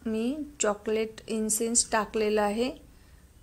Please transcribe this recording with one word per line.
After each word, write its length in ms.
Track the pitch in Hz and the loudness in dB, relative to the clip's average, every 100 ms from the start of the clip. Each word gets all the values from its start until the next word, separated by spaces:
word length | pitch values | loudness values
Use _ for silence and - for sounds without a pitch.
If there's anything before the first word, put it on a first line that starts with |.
| 233 | -4
मी 300 | 220 233 302 294 - | -2 0 -2 -6 -2
चॉकलेट 600 | 208 208 - 220 220 - - | -2 0 0 0 -2 -6 -4
इन्सेन्स 600 | 220 214 214 226 233 - | -2 0 0 2 0 2
टाकलेला 500 | 226 208 220 214 214 | 2 0 0 2 2
आहे, 300 | 208 208 254 320 - - - - - - | 2 2 -2 -4 -14 -20 -20 -20 -20 -20